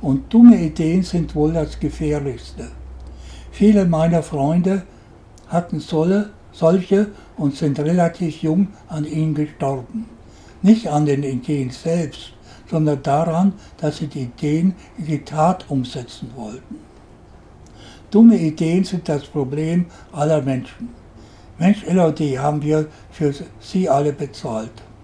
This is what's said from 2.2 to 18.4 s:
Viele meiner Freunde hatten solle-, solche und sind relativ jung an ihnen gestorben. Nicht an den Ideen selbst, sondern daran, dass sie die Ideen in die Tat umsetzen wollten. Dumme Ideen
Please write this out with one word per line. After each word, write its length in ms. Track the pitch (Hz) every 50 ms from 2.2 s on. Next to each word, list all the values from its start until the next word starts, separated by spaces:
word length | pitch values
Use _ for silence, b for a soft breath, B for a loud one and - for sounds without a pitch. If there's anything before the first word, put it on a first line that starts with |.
| 143 139 123 117 - - - - - 117 - - - - - - - B B B B B B B B B B
Viele 320 | - 202 208 214 202 190
meiner 400 | 175 165 156 160 170 170 170 156
Freunde 580 | - - 147 135 143 165 180 175 190 190 196 180 B B B B B B B B - - - -
hatten 320 | - - 170 170 - - 151
solle-, 520 | 147 - - 156 160 175 190 208 208 208 - - - -
solche 600 | - - - 160 175 190 180 - 196 196 208 208 B B B B B
und 180 | - 160 143 139
sind 240 | - 165 151 139 151
relativ 640 | 147 151 170 180 175 165 170 - 175 165 147 - -
jung 240 | 156 156 180 202 185 B B B B
an 160 | 180 156 151
ihnen 300 | 151 147 156 156 160 151
gestorben. 720 | 147 151 147 - - - 135 139 131 120 - - 233 226 - - - - B B B B B B B
Nicht 280 | - 185 226 220 - 175
an 180 | 151 147 151
den 160 | 147 143 135 143
Ideen 480 | 135 135 123 - - 151 143 135 127
selbst, 640 | 123 - - 165 165 175 165 139 - - - - - - B B B B B -
sondern 320 | - 165 156 151 147 139 139
daran, 480 | 147 139 151 165 170 160 165 185 196 190 B B B B
dass 220 | - - 151 147 -
sie 100 | - 139
die 140 | - 147 131
Ideen 520 | 123 120 - - 151 147 160 170 190 180 B B B B -
in 80 | 175
die 180 | 147 160 139 -
Tat 420 | - 147 156 156 170 185 185 - -
umsetzen 640 | 147 135 123 117 - 143 123 - - - - - 117
wollten. 440 | 135 110 107 117 131 - - - 320 - - - - - - - - - - - - - - - - - B B B B B B B B B
Dumme 260 | - 202 233 233 220
Ideen 460 | 185